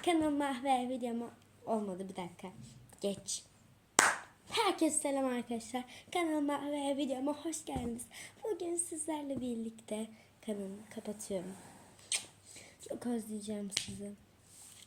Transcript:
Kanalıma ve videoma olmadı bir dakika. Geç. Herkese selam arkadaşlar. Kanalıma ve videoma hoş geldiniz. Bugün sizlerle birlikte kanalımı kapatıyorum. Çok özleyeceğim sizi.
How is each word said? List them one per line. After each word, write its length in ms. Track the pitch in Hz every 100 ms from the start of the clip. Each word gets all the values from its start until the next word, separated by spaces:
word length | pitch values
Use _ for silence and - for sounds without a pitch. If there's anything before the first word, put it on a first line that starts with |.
| 349
Kanalıma 500 | 330 311 285 277 247
ve 260 | 277 254 247
videoma 420 | 254 240 233 233 - - - -
olmadı 440 | 220 202 180 190
bir 60 | 190
dakika. 320 | 175 - 185 - - - - -
Geç. 420 | 202 190 - - - - - - _ - - - - - -
Herkese 500 | - 403 - 311 -
selam 260 | 294 277 269
arkadaşlar. 580 | 240 233 233 - 247 247 - -
Kanalıma 580 | 359 330 302 285 277 285
ve 260 | 294 277 277
videoma 360 | 269 262 277
hoş 320 | 294 330 311 -
geldiniz. 400 | 262 240 233 - - - -
Bugün 320 | 440 349 349 339
sizlerle 680 | - 320 - 302 285 254
birlikte 680 | 247 226 226 226 - 214 226 - - - -
kanalımı 400 | 202 190 202 220 226
kapatıyorum. 580 | 214 208 - 190 185 190 - - - - - - - - - - - - -
Çok 160 | - 240
özleyeceğim 680 | 233 208 214 202 208 202
sizi. 400 | - - 196 202 202 - - - - - -